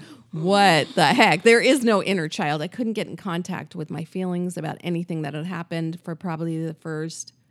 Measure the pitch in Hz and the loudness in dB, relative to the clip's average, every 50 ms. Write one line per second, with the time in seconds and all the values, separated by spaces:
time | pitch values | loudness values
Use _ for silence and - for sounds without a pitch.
0 | 160 - - - _ _ - 156 160 180 196 202 202 190 170 156 131 - - 185 | -12 -18 -20 -20 _ _ -8 -4 0 2 4 6 6 6 6 6 4 2 2 4
1 | 160 139 139 - 233 196 151 175 - 233 233 240 180 247 269 277 233 233 220 196 | 4 4 6 6 6 4 4 4 6 6 6 6 6 4 4 4 4 2 2 2
2 | - - 196 190 156 160 - - 185 147 147 156 151 180 - - 247 220 214 214 | 2 0 -2 -2 -2 -4 -4 -4 -2 -2 -2 -2 -4 -6 -6 -6 -6 -4 -4 -6
3 | 185 - - 170 - 208 165 170 180 - 185 - 156 151 - 180 156 - 143 151 | -6 -8 -10 -10 -8 -6 -6 -6 -6 -6 -8 -8 -8 -10 -10 -12 -10 -8 -8 -10
4 | 165 - _ 185 185 180 180 175 180 180 175 175 156 156 151 - - 175 175 165 | -10 -8 _ -6 -4 -4 -2 -2 -4 -4 -6 -6 -8 -8 -10 -8 -6 -6 -4 -4
5 | 175 - 170 160 151 147 147 151 151 180 190 165 170 - 170 165 165 160 165 175 | -4 -6 -6 -6 -6 -6 -6 -8 -8 -8 -8 -8 -8 -8 -6 -6 -4 -6 -6 -8
6 | - - 165 160 - 180 160 156 165 165 165 160 165 160 160 - _ 160 160 156 | -10 -12 -12 -8 -6 -8 -6 -4 -4 -6 -4 -4 -6 -6 -8 -10 _ -10 -8 -8
7 | 156 165 156 - - - _ _ _ _ | -8 -8 -10 -12 -16 -18 _ _ _ _